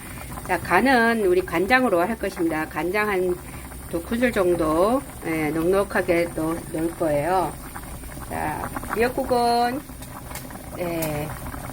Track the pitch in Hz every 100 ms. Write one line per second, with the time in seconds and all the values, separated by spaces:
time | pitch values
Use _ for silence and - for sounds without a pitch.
0 | - - - - - 180 - 175 247 254
1 | 226 233 196 180 180 170 190 254 247 175
2 | 180 226 202 - 165 156 156 - 165 208
3 | 208 190 185 180 - - - - - 170
4 | - 233 247 220 180 175 156 156 196 262
5 | - - - 160 156 160 165 190 196 214
6 | 185 170 170 - 160 170 - 165 165 -
7 | 165 147 147 185 160 - - - - -
8 | - - - 160 160 156 - - - -
9 | 240 262 262 247 240 233 240 262 - -
10 | - - - - - - - - 175 170
11 | 156 151 147 - - - -